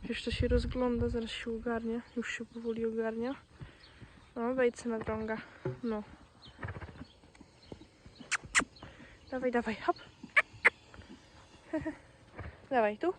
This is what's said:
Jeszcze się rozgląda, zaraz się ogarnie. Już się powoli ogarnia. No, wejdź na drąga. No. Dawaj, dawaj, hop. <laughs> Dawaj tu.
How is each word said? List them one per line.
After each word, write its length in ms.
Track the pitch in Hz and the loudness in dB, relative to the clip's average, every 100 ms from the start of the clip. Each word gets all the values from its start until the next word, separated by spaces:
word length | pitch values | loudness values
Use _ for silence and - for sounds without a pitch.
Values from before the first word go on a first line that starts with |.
| - | -4
Jeszcze 240 | 226 - | -4 -2
się 160 | - 247 | 0 4
rozgląda, 600 | 247 240 254 247 240 240 | 4 4 0 2 2 2
zaraz 220 | 240 226 | 0 -2
się 200 | - - | -6 -4
ogarnie. 500 | 226 240 226 226 226 - - | -4 0 0 0 -2 -4 -6
Już 220 | 226 - | -4 -4
się 80 | 226 | -6
powoli 400 | 233 233 226 226 | -6 -4 0 0
ogarnia. 480 | 226 226 226 240 285 - - - - - - - - - - | 2 0 0 -2 -4 -12 -16 -14 -14 -20 -18 -18 -20 -12 -2
No, 180 | 233 | 0
wejdź 300 | 262 247 233 | 4 4 4
na 140 | 240 226 | -4 -2
drąga. 380 | 220 220 220 220 - - - 127 | -2 -2 -2 -4 -6 -8 -6 -4
No. 200 | 240 214 208 - - - - - - - - - - - - - - - - - - - - - - - - - - - - - - - - | -2 -4 -6 -16 -20 -20 -20 -12 -10 -8 -10 -12 -16 -18 -20 -20 -20 -20 -16 -16 -16 -20 -20 -20 -6 -6 0 0 0 -8 -16 -16 -20 -20 -6
Dawaj, 200 | 262 254 | 0 4
dawaj, 240 | 240 226 | 4 2
hop. 220 | 214 - 349 - - - - - - - - - - - 311 - - - - - | 0 0 0 -2 -18 2 4 4 4 2 2 -20 -18 -16 -18 -20 -20 -20 -20 -6
<laughs> 100 | 311 311 - - - - - - - - | -4 -4 -8 -16 -20 -20 -14 -14 -14 2
Dawaj 280 | 262 214 214 | 4 4 4
tu. 160 | 339 | 0